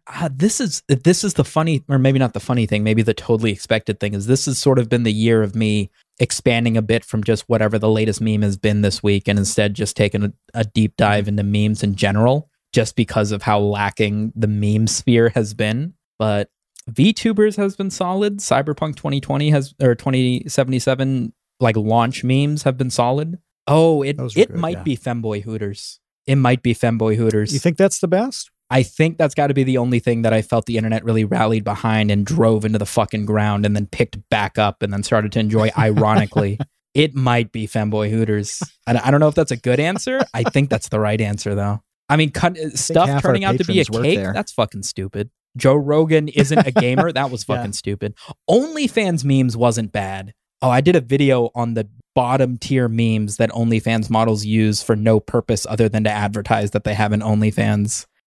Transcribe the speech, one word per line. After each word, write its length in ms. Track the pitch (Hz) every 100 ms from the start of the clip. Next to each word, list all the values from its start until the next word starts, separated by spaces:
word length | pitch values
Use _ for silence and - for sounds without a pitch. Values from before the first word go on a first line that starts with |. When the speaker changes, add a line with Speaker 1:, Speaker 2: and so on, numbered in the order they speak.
| -
Speaker 1:
uh, 220 | - 165
this 280 | 135 202 -
is, 220 | 190 - -
this 360 | 131 170 180
is 100 | 208
the 100 | -
funny, 400 | 135 156 165 143 -
or 80 | 139
maybe 220 | 135 135
not 140 | 127
the 60 | -
funny 260 | - 127 107
thing, 160 | 107
maybe 180 | 107 110
the 120 | 110 -
totally 360 | - 110 110
expected 480 | 98 - 110 - 101
thing 140 | 104
is 120 | 101 104
this 180 | 135 -
has 120 | 127
sort 180 | 143 127
of 80 | 117
been 140 | 123
the 80 | 117
year 300 | 107 113 113
of 120 | 104 107
me 340 | 110 107 98 _ _ -
expanding 580 | 127 - 127 117 117 113
a 40 |
bit 200 | 110 117
from 200 | - 110
just 260 | 104 107 -
whatever 300 | 113 107 107
the 100 | 107
latest 320 | 110 110 101
meme 220 | 110 107
has 120 | 104 98
been 260 | 107 104
this 180 | 104 -
week 260 | 104 101 -
and 120 | 101
instead 340 | 95 - 104
just 240 | 101 104 -
taking 260 | 104 104 104
a, 80 | - _
a 100 | 113
deep 320 | 107 - 107 -
dive 320 | 107 104 101
into 140 | 104
memes 380 | 101 104 107 107
in 120 | 104 98
general, 560 | 101 104 120 143 - _ _
just 240 | 123 110 -
because 360 | 110 113 104
of 100 | 101
how 180 | - 104
lacking 720 | 101 101 101 - 107 104 110 113
the 120 | 107
meme 380 | 104 104 107 110
sphere 440 | - - 117 113
has 260 | 120 107 110
been. 400 | 107 117 165 - _ -
But 320 | 110 101 101 _ _ - -
VTubers 680 | 117 185 220 226 208 214 208
has 180 | 196 196
been 140 | 196
solid. 480 | - 180 190 208 202
Cyberpunk 560 | - 123 151 147 156 139
twenty 240 | 147 139
twenty 300 | - 139 151
has, 240 | 147 135 -
or 140 | 135 117
twenty 480 | 139 131 127 123 -
seventy-seven, 840 | - 127 127 135 131 135 131 120 - _ -
like, 160 | 120 107
launch 480 | 107 113 117 131
memes 400 | 123 135 143 151
have 140 | 139 127
been 140 | 127
solid. 480 | - 120 139 160 180 _ _ -
Oh, 380 | 151 165 151
it, 140 | 135 147
Speaker 2:
Those 180 | 127 104
were 60 |
Speaker 1:
it 60 | 226
Speaker 2:
good, 60 | 170
Speaker 1:
might 200 | 165 123
Speaker 2:
yeah. 60 |
Speaker 1:
be 140 | 113 123
Femboy 440 | - 120 110 104
Hooters. 560 | 107 110 101 101 - - _ _ -
It 80 | 135
might 260 | 131 131
be 140 | 123 110
Femboy 400 | 120 113 110 107
Hooters. 380 | 113 107 104
Speaker 2:
You 60 | 139
think 180 | 175 160
that's 220 | 190 -
the 80 | 175
best? 420 | 185 254 - - _ -
Speaker 1:
I 120 | 131
think 340 | 127 - 160 160
that's 180 | 156 -
gotta 180 | 143
be 100 | 139
the 140 | 131 127
only 220 | 123 120
thing 240 | 123 117
that 100 | 113
I 80 | 110
felt 240 | 107 117 -
the 120 | 113
internet 260 | 110 113 113
really 180 | 110 104
rallied 380 | 120 110 110
behind 460 | 107 101 113 110 104
and 140 | 104 101
drove 400 | 160 113 107 107
into 140 | 107
the 60 | 101
fucking 400 | - 104 107 104
ground 400 | 107 104 104 104
and 100 | 104
then 100 | 101
picked 300 | - 117 - -
back 280 | 110 101 -
up 240 | 104 -
and 100 | 104
then 120 | 101
started 280 | - 113 107
to 60 | 113
enjoy 300 | 107 110 110
Speaker 2:
<laughs> 40 | -
Speaker 1:
ironically. 840 | 110 104 107 110 104 110 101 107 143 _ _
It 220 | 143 151 135
might 360 | 127 120 113
be 140 | 113 107
Femboy 420 | 113 104 107 104
Hooters. 520 | 110 110 104 101 - - _ -
I, 120 | 117 123
I 40 |
don't 80 | 143
know 60 | 151
if 60 | 147
that's 160 | 156
a 60 | 123
good 220 | 123 127
answer. 400 | 156 202 - 262 -
I 100 | 117
think 260 | 120 139 139
that's 200 | 110 -
the 100 | 107
right 200 | 107 107
answer, 340 | 104 101 104 101
though. 260 | 101 107 _ _ -
I 80 | 151
mean, 140 | 156
cut, 220 | - 175
Speaker 2:
I 80 | 175
think 160 | 156 -
Speaker 1:
stuff 320 | - 160 170
Speaker 2:
half 120 | 139
Speaker 1:
turning 240 | 139 123 -
Speaker 2:
our 80 |
Speaker 1:
out 40 | 127
to 40 | 175
be 140 | 190
a 40 |
Speaker 2:
patrons 140 | 123 113
work 60 | 139
Speaker 1:
cake, 140 | 131
Speaker 2:
there. 140 | 95
Speaker 1:
that's 180 | 104 -
fucking 320 | - 107 101
stupid. 460 | - - 98 104 107 _ _ 120
Joe 200 | 135 147
Rogan 520 | 139 151 160 156 151
isn't 360 | 147 139 147 139
a 40 |
gamer. 400 | 165 123 127 170
That 180 | 131 135
was 140 | 123 -
Speaker 2:
<laughs> 20 |
Yeah. 100 | 113
Speaker 1:
fucking 160 | 117
stupid. 420 | - - 101 104 - - - -
OnlyFans 760 | 214 302 311 262 233 196 165
memes 340 | 139 135 127 113
wasn't 340 | 120 113 107
bad. 420 | 107 95 95 98 - _ -
Oh, 80 | 127
I 120 | 123
did 140 | 147 175
a 60 |
video 480 | 120 139 139 127 117 120
on 180 | 117
the 140 | 113 104 120 _ -
bottom 420 | 120 135 127 123
tier 300 | - 131 120
memes 500 | 113 113 110 104 -
that 120 | 113
OnlyFans 580 | 113 117 113 117 113 107
models 360 | 110 113 107 107
use 360 | 110 107 104
for 140 | - 110
no 240 | 110 110
purpose 460 | - 120 - 110 -
other 200 | 110 113
than 140 | 110 107
to 40 |
advertise 600 | 104 104 104 101 107 104
that 120 | 104 107
they 80 |
have 180 | 101 107
an 100 | 107
OnlyFans. 840 | 110 107 107 107 107 104 104 - - _